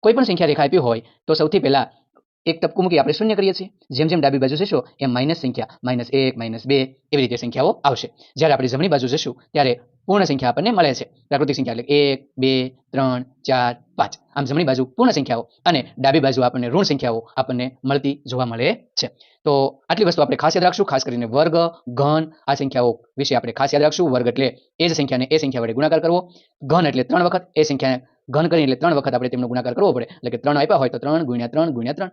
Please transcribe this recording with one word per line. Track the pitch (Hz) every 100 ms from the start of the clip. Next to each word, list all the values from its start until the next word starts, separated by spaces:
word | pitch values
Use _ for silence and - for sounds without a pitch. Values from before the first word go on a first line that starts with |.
કોઈ | 214
પણ | 240
સંખ્યા | 254 180 165
રેખા | 147
આપી | 143 175
હોય | 127 117 - _ -
તો |
સૌથી | 156 151 190
પહેલા | 143 139 120 _ _ _ _ _ -
એક | 165
ટપકું | 165 -
મૂકી | 185 170
આપણે | 139
શૂન્ય | 151 220
કરીએ | 208 196
છીએ. | 185 190 _ _
જેમ | 127 156
જેમ | 175
ડાબી | 143 139
બાજુ | 131 147
જશો | 196 156 - _
એમ | 139
માઇનસ | 123 139 165
સંખ્યા, | 131 120 110 -
માઇનસ | 123 123 120
એક, | 135 131 120
માઇનસ | 117 113 127
બે, | 139
એવી | 131 - _ 147
રીતે | 127 120
સંખ્યાઓ | 120 123 143 -
આવશે. | 143 123 - _ - -
જ્યારે | 156
આપણે | 135 131
જમણી | 131 185
બાજુ | 147 127
જશું | 123 - 123 _
ત્યારે | 156 139 120 _ _ -
પૂર્ણ | 202
સંખ્યા | 175 139 123
આપણને | 117 190
મળે | 214 156
છે. | 123
પ્રાકૃતિક | - _ _ 139 143 131
સંખ્યા | 123
એટલે | 117
એક, | 120 147 143 135 - -
બે, | 131 131 127
ત્રણ, | - _ 123 131 123 127 _
ચાર, | - 127 123 120 _ -
પાંચ. | 104 - _ -
આમ |
જમણી | 135 143
બાજુ | 175 131
પૂર્ણ | 131 - 247
સંખ્યાઓ | 160 131 117 117 _ -
અને | 160 120 -
ડાબી | 135 151
બાજુ | 135 123
આપણને | 123 127 120
ઋણ | 143
સંખ્યાઓ | - 143 127 113 - -
આપણને | 131 123 123 127
મળતી | 135 139 139 143 -
જોવા | 127
મળે | 123 113 131
છે. | 233 - - - _ _ _
તો | - 139 135 - _
આટલી | 175
વસ્તુ | 202 -
આપણે | 139 -
ખાસ | 156 175
યાદ |
રાખશું. | 180 180 196
ખાસ | 135
કરીને | 135 120 117
વર્ગ, | 123 165 165 170 170 -
ઘન, | 123 139 156 156 - -
આ |
સંખ્યાઓ | 139 135 131 123 117 _ -
વિશે | 139
આપણે | 123 117
ખાસ | 117 139
યાદ | 147
રાખશું. | 147 151 175
વર્ગ | 127 120
એટલે | 120 135 - _ _
એ | 170
જ |
સંખ્યાને | 165 139 127
એ | 127 156
સંખ્યા | 143 127
વડે | 117
ગુણાકાર | 113 151 160
કરવો. | 165 175 180 - _ _
ઘન | 139 160 160
એટલે | 131
ત્રણ | 123 185
વખત, | 180 180 180 -
એ |
સંખ્યાને | 156 139 139 127 - _ -
ઘન | 139 165
કરીને | 165
એટલે | 143 127
ત્રણ | 160
વખત | 147 139
આપણે | 123 123
તેમનો | 123 123
ગુણાકાર | 123 123
કરવો | 120 202
પડે. | 127
એટલે | 117 - 123
કે | 117
ત્રણ | 139 147
આપ્યા | 139 175
હોય | 131
તો | 123
ત્રણ | 135 156
ગુણ્યા | 151 123 120
ત્રણ | 147 165
ગુણ્યા | 123 117
ત્રણ. | 156 185